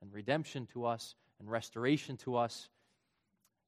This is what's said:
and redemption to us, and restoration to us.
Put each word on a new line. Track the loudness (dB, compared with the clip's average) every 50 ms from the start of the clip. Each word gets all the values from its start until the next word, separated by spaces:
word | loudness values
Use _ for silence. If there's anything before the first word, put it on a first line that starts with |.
and | -16 -12
redemption | -10 -4 0 2 2 2 2 -2 -6 -6 -6 -6 -4
to | -2 0
us, | 0 0 0 -4 -10 -14 _ _ _ _ -14
and | -6 -2
restoration | -2 -2 -2 -2 -4 2 4 4 4 4 2 -2 -8 -6
to | -4 0 2
us. | 2 2 2 0 -6 -14 -16 _ _ _ _ _ _ _ _ _ _ _ _ _ _ _ _ _ _ _